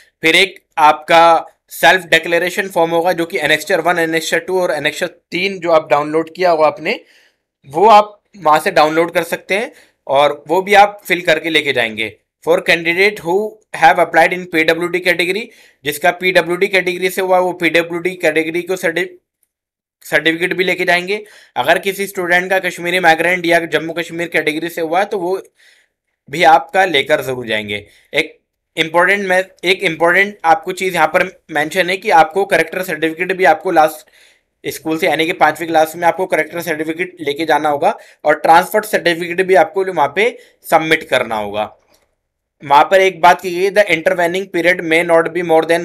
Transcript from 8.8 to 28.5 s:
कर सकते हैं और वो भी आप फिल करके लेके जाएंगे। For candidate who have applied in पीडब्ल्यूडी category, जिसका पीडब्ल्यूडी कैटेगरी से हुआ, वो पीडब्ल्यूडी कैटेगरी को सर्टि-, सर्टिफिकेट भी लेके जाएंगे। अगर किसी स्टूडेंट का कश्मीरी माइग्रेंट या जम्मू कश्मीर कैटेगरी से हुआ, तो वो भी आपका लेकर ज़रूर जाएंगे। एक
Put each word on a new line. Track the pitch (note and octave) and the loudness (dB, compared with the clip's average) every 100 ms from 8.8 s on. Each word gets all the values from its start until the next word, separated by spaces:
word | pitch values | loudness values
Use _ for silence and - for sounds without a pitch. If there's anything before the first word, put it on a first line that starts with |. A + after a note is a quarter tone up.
| D3+ D#3+ E3+ | 2 0 -2
कर | F3 | -2
सकते | E3 F3 - | -4 -8 -4
हैं | G3 C#4 - _ _ - | -4 -4 -12 _ _ -2
और | C#3 C#3+ D3 D3 | 2 2 -2 -2
वो | F3+ | -2
भी | F#3+ | 4
आप | G3+ G3+ - | 4 4 0
फिल | - E3 | -6 -4
करके | F3 D#3 E3 | 0 0 0
लेके | D#3 C#3+ | -2 0
जाएंगे। | B2+ A2+ A2 G#2+ - _ _ D#3 | -2 -4 -6 -10 -12 _ _ -2
For | F3+ | 0
candidate | - E3+ E3 F3 G3+ G#3 | 0 0 0 0 0 0
who | D#3+ F#3+ G#3+ - _ D#3+ | -4 -2 -4 -10 _ 2
have | D#3+ F3+ | 4 4
applied | E3 E3 F3+ | 2 2 2
in | F3+ F3+ | 0 -4
पीडब्ल्यूडी | E3 D#3+ E3 F3 F3 | -2 0 0 -2 -2
category, | F3+ E3+ E3+ G3 A#3 _ _ _ | -2 -2 -2 -4 -10 _ _ _
जिसका | C#3 D3 F3 | -8 -2 -2
पीडब्ल्यूडी | F3 F3+ F3 E3 F3 G3 | 0 0 0 0 -2 0
कैटेगरी | F#3+ F3 F3+ F#3 | 0 -2 -4 -4
से | G3 | -4
हुआ, | F#3 F3+ | 0 0
वो | F#3 | 0
पीडब्ल्यूडी | F3+ E3 E3 E3 E3+ F3 | -2 0 0 -2 -6 -6
कैटेगरी | F3+ D#3+ D#3+ D#3+ E3+ | -2 0 0 -2 -6
को | F3 F#3 | -6 -4
सर्टि-, | F3 E3 F#3 - _ _ _ _ _ _ _ _ - | -4 -4 -6 -10 _ _ _ _ _ _ _ _ -4
सर्टिफिकेट | D#3 D#3+ E3 F3+ | -2 0 -2 -4
भी | F3 | -2
लेके | F#3 F3 | -2 -2
जाएंगे। | F3 F3 F3+ G#3 G#3 - _ A#2+ | 0 0 -2 -8 -10 -20 _ -4
अगर | C3 F3+ | 0 0
किसी | G3 F#3+ G3 | -2 -6 -8
स्टूडेंट | G3 F3 F3+ F#3 | -6 -2 -2 0
का | F#3+ | -2
कश्मीरी | F3 E3+ F3 F3+ | -2 -6 -4 0
माइग्रेंट | F3 D#3+ E3+ F3+ E3+ | 2 2 0 0 0
या | E3+ | 0
जम्मू | E3 D3+ E3 | 0 -4 -4
कश्मीर | E3 - E3 E3+ | -8 -8 -8 -4
कैटेगरी | F3 D#3 D#3 E3 | -2 -2 -4 -8
से | E3+ | -6
हुआ, | D#3+ F3 | -4 -2
तो | G#3 G#3 | -2 -4
वो | F3 F#3+ - _ _ _ _ _ _ _ _ | -4 -6 -10 _ _ _ _ _ _ _ _
भी | D#3 | 2
आपका | E3 E3 - F#3+ | 4 4 2 0
लेकर | F#3+ C#3+ C#3 D3+ | 2 0 0 -2
ज़रूर | C3 B2 A2+ | -2 -8 -4
जाएंगे। | G#2+ G#2 G#2 - _ _ | -6 -4 -10 -12 _ _
एक | D3 D#3+ _ _ | -6 -6 _ _